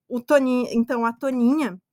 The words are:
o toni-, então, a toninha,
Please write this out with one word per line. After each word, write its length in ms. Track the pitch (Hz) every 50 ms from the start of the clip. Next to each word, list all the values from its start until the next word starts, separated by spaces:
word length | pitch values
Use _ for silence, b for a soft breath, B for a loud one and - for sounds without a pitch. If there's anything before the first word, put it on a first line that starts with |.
| _
o 140 | _ 240 240
toni-, 480 | 240 - 294 285 262 254 247 247 240 - -
então, 320 | 233 233 - 269 233 233
a 80 | 233 240
toninha, 640 | - - 269 262 247 233 240 277 320 294 208 180 185 _ _